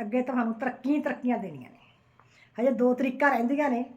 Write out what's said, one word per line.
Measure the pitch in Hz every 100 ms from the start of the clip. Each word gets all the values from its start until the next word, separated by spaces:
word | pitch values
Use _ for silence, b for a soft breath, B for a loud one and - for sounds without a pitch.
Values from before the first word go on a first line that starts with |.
ਅੱਗੇ | 208 247
ਤੁਹਾਨੂੰ | 254 247 226
ਤਰੱਕੀਆਂ | 220 262 - 262 294
ਹੀ |
ਤਰੱਕੀਆਂ | 285 - 247 220
ਦੇਣੀਆਂ | 190 139 120
ਨੇ। | - _ _ _ _ b b b -
ਹਜੇ | 254
ਦੋ | 240 247
ਤਰੀਕਾਂ | 247 277 - 285
ਰਹਿੰਦੀਆਂ | 240 240 285 285
ਨੇ, | 247 247